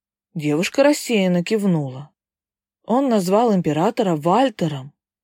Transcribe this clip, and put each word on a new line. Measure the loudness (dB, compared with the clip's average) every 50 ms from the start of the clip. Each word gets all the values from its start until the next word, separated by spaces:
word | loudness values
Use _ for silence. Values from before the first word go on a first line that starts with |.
| _ _ _ _ _ _ -10
Девушка | -6 -4 -2 0 0 -2 -2 0 2 2
рассеянно | 2 2 0 -2 -2 0 2 2 2 2 0 0
кивнула. | 0 -2 0 0 0 0 0 -2 -6 -10 -12 -16 -18 _ _ _ _ _ _ _ _ _ _ _ _ _ _ _ -2
Он | -2 0 0 2
назвал | 0 0 0 2 2 2 2 2 2
императора | 2 0 0 0 0 0 0 0 0 0 0 0
Вальтером, | 0 0 2 2 2 2 0 -2 -2 -4 -4 -4 -6 -12 -14 _ _ _ _ _ _